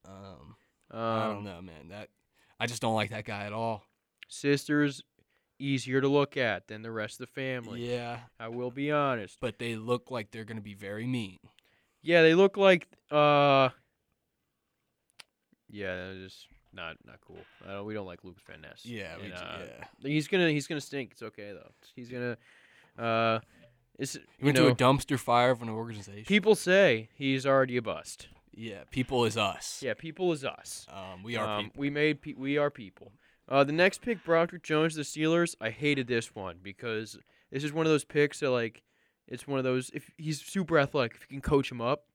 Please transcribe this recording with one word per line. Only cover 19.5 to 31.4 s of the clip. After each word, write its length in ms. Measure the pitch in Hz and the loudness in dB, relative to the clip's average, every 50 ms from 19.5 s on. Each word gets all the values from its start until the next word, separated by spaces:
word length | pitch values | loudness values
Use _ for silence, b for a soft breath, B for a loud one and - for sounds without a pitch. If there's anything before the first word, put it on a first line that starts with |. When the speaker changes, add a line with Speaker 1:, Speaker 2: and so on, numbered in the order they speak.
| 82 85 90 - 58 - - - _ _ | -12 -12 -14 -16 -16 -18 -20 -20 _ _
Speaker 1:
yeah. 80 | - 139 | -6 -2
Speaker 2:
he's 180 | 151 156 147 | -2 -2 -2
gonna, 220 | - 196 185 175 165 | 0 2 2 4 4
he's 160 | 147 147 135 | 2 0 -2
gonna 140 | - 170 147 | -4 -8 -8
stink. 300 | - - - 139 123 104 | -8 -8 -8 -10 -10 -10
It's 100 | _ - 117 | _ -16 -16
okay 280 | 110 _ - 101 104 98 | -14 _ -14 -14 -14 -14
though. 180 | 82 - - _ _ _ - _ | -16 -18 -20 _ _ _ -20 _
He's 140 | - 123 117 | -18 -16 -12
gonna, 280 | 127 123 123 123 117 b b b b b b b b b b b b | -8 -6 -6 -6 -6 b b b b b b b b b b b b
uh, 420 | - 117 117 113 113 113 113 113 113 - b b b b b b b b _ _ | -6 -2 0 2 2 2 2 2 0 -4 b b b b b b b b _ _
it's, 160 | - 135 135 - | -8 -8 -8 -8
Speaker 1:
He 320 | 113 - _ _ _ 131 | -12 -16 _ _ _ 2
went 120 | 143 139 | 4 6
Speaker 2:
you 60 | 131 127 | 8 6
Speaker 1:
to 40 | |
a 20 | 131 | 6
Speaker 2:
know, 60 | 123 | 6
Speaker 1:
dumpster 440 | - 127 127 135 135 - - 143 123 | 6 6 4 4 4 2 -2 -4 -2
fire 320 | - - 120 120 120 127 | 2 2 4 6 6 4
of 100 | 127 113 | 2 0
an 80 | 120 113 | -2 -8
organization. 560 | 110 110 113 117 110 104 98 - 98 104 110 | -6 -6 -8 -8 -10 -12 -14 -14 -16 -16 -2
Speaker 2:
people 300 | - 196 208 185 220 214 | 2 2 4 6 6 4
say 540 | - - 175 185 196 196 165 120 110 113 - _ | 4 4 4 6 6 6 6 4 2 -2 -10 _
he's 300 | - 139 135 135 131 127 | -4 -2 0 0 0 2
already 320 | 139 135 135 135 127 123 | 4 4 4 4 4 0
a 40 | 123 | -2
bust. 480 | 113 107 85 78 - - - - - - - _ _ _ - | -2 -2 -6 -6 -8 -14 -16 -18 -20 -20 -20 _ _ _ -18
Speaker 1:
Yeah, 300 | - 113 113 101 98 67 _ | -14 -12 -12 -12 -14 -16 _
people 340 | - 127 123 - 135 123 120 | -2 -2 -2 0 2 2 2
is 120 | 110 107 | 2 2
us. 440 | 113 107 95 82 - - - - - 143 | 0 0 0 -2 -6 -10 -12 -12 -8 -6
Speaker 2:
Yeah, 100 | 123 107 | -6 -6
people 380 | - - 160 151 - 185 180 165 | -6 -8 -14 -6 -2 0 0 0
is 100 | 143 135 | -2 -4
us. 420 | 120 - - - - - - - - | -8 -8 -8 -16 -16 -16 -16 -16 -16
Speaker 1:
Um, 340 | 78 98 92 95 92 90 98 | -16 -14 -14 -14 -14 -14 -10
we 120 | 113 117 | -6 -4
are 100 | 110 | -4